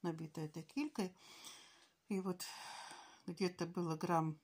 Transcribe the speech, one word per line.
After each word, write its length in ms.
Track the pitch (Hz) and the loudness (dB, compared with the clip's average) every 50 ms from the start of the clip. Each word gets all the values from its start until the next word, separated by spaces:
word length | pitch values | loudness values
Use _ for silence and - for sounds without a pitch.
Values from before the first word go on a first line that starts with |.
| - | 0
набита 380 | 175 165 160 165 156 - - | -2 -2 -2 -6 -8 -6 -4
этой 220 | 156 156 - 165 165 | -6 -4 -6 -8 -12
килькой. 520 | - - 277 294 302 - - 202 180 180 - - - - - - - - - - - - - - - _ _ _ _ | -6 -2 -2 -2 0 0 0 -2 -2 -2 -10 -20 -20 -20 -16 -16 -16 -16 -16 -20 -20 -20 -20 -20 -20 _ _ _ _
И 120 | 214 190 | 0 0
вот 240 | 185 190 180 180 - - - - - - - - - - - - - - - - - | 2 0 -2 -2 -4 -10 -10 -10 -10 -10 -10 -10 -10 -12 -12 -14 -16 -18 -20 -14 -8
где-то 400 | - 175 - 196 180 180 - 180 | -8 0 2 2 2 4 2 -2
было 300 | 170 175 185 175 165 160 | 0 0 0 2 2 2
грамм 420 | 156 - 175 175 165 160 160 156 - | 2 4 6 6 6 6 4 0 -2